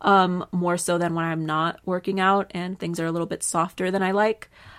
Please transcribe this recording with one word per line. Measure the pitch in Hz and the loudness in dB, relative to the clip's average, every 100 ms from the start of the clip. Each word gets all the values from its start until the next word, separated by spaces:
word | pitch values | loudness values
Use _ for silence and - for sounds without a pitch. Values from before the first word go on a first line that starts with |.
um, | - 196 185 180 - | 4 4 4 0 -4
more | 180 175 175 | -2 0 0
so | - 175 | 0 0
than | 170 | 0
when | 165 | 0
I'm | 165 160 | -2 -2
not | 156 156 165 - | -2 0 -2 -4
working | - 180 180 190 | -4 -4 -2 0
out | 190 196 190 | 4 4 0
and | 180 180 185 | -4 -6 -6
things | 165 170 | -6 -2
are | 165 | -2
a | |
little | 170 170 | -2 -4
bit | 165 | -4
softer | - 170 175 - 185 | -4 -2 -2 -2 -2
than | 190 | 0
I | 185 | 0
like, | 196 214 220 - - - | 2 2 0 -8 -20 -20